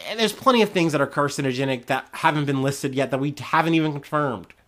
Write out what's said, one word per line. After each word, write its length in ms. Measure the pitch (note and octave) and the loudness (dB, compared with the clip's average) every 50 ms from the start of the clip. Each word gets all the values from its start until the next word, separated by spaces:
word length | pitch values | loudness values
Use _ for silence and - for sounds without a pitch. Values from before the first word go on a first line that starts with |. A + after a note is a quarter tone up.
| E2+ - | -10 -8
and 100 | G#3+ A3+ | -4 -2
there's 140 | A3 G#3 - | -2 -2 -2
plenty 280 | - - C4 B3 A#3 | 0 2 4 4 6
of 100 | G#3 G3+ | 4 4
things 200 | - F#3 E3 D#3+ | 4 2 2 2
that 80 | C#3+ C#3+ | 2 2
are 80 | C#3 | 0
carcinogenic 800 | C#3 - D3+ C#3+ C#3 - - C#3 C3+ B2 C3 C#3 C3+ C3 A#2 - | 0 0 0 0 0 -2 -2 -2 -2 0 0 -2 -2 -2 -4 -4
that 220 | - C3+ - - - | -4 -4 -4 -4 -8
haven't 340 | - - - D#3+ D3+ D3+ C#3+ | -4 0 0 2 2 2 0
been 160 | C#3+ C#3 C3+ | 0 0 0
listed 320 | C3 C3+ C3+ - - C#3 B2+ | 0 0 0 -2 -4 -2 -2
yet 180 | C#3 C3+ B2+ | -2 0 0
that 80 | C#3 C3 | 0 -2
we 140 | C#3 D3 C#3+ - | -2 -2 -4 -6
haven't 360 | - - - D#3+ D#3+ E3+ E3 | -6 -2 0 0 2 2 2
even 180 | D#3+ D#3 D#3 C#3+ | 2 2 0 -2
confirmed, 540 | C#3+ C#3 - D#3 D3+ D3 C3+ A2+ F#2 E2+ - - _ _ | -6 -6 -4 -2 -2 -2 -2 -4 -6 -8 -14 -20 _ _